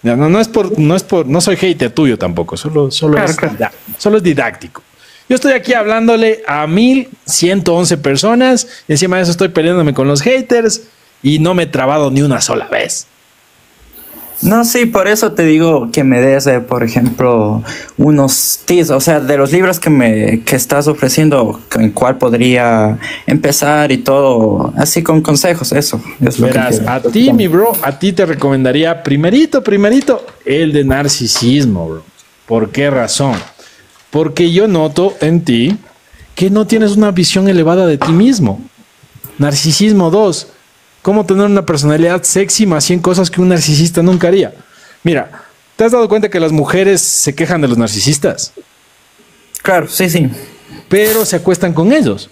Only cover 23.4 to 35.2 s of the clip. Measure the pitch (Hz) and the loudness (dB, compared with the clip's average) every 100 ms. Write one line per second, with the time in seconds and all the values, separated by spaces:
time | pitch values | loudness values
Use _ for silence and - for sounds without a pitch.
23.4 | 151 139 143 151 147 131 131 135 139 120 | 0 0 0 0 0 -2 0 2 2 2
24.4 | 110 101 - - 143 - 170 160 160 147 | 0 0 -4 -4 -2 -2 0 0 2 0
25.4 | 180 170 165 143 143 113 - - 135 - | 0 -2 -2 -2 -2 -6 -10 -4 -4 0
26.4 | 123 120 123 113 110 127 240 226 254 233 | 0 0 0 -2 -2 -2 -2 2 2 2
27.4 | 190 165 226 202 139 139 190 180 180 151 | 2 2 2 0 -4 -2 -2 0 -2 0
28.4 | 139 135 131 139 160 165 - 143 165 240 | 0 0 0 0 0 -2 -2 0 2 2
29.4 | 320 285 262 202 202 254 277 240 - - | 2 0 0 2 2 2 2 -2 -4 -14
30.4 | - 143 160 147 135 131 143 - 117 - | -4 0 0 0 0 0 -2 -2 -4 -2
31.4 | 117 143 131 95 82 80 80 _ _ _ | 2 2 2 -2 -6 -10 -16 _ _ _
32.4 | - 113 110 123 143 135 113 - 139 107 | -4 -2 -2 -2 0 0 -2 -2 -2 -2
33.4 | 85 - - - _ _ _ 151 156 143 | -8 -20 -20 -20 _ _ _ -2 -2 0
34.4 | 175 170 220 175 156 147 190 - | 0 2 2 2 0 0 -2 0